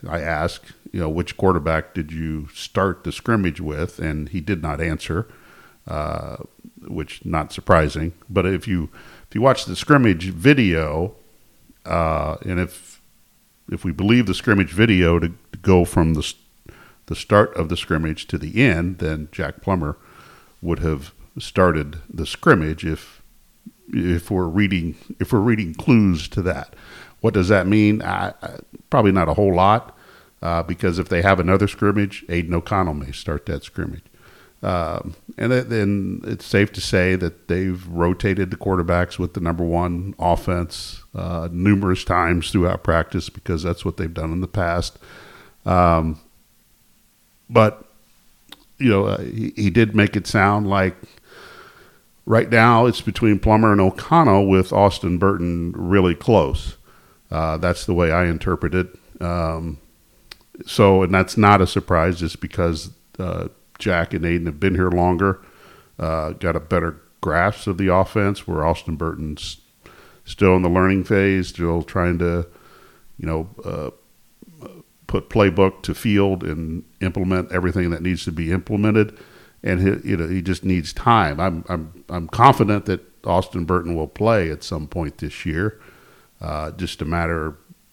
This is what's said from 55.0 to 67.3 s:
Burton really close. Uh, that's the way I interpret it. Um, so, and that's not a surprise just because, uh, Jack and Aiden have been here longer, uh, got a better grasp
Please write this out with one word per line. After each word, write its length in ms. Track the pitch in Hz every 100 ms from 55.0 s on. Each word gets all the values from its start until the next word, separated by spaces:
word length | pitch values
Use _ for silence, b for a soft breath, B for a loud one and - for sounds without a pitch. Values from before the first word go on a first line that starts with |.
| 87 87
Burton 540 | 98 92 87 87 85 -
really 380 | 87 98 92
close. 640 | 85 - 107 71 67 - - b b b b -
Uh, 280 | 80 80 80
that's 280 | 87 87 -
the 80 |
way 160 | 87 85
I 160 | 82 87
interpret 480 | 80 - 87 85
it. 140 | 90 87 - _ -
Um, 580 | 87 87 82 80 82 76 _ _ _ _ - - _ - -
so, 360 | - 101 95
and 120 | 90
that's 220 | 95 95 -
not 240 | 104 101
a 60 | 90
surprise 520 | 101 - 87 82 85
just 220 | 82 -
because, 500 | 85 - 85 80 - - _ -
uh, 300 | 92 85 85 _ _ -
Jack 340 | 107 87 85
and 120 | 98
Aiden 220 | 85 85 85
have 120 | 73
been 160 | 98
here 160 | 90 92
longer, 500 | 87 90 85 98 92 B B B B B B
uh, 320 | 80 80 78
got 240 | - 92 82
a 40 |
better 400 | 78 90 82 73 _ _
grasp 460 | -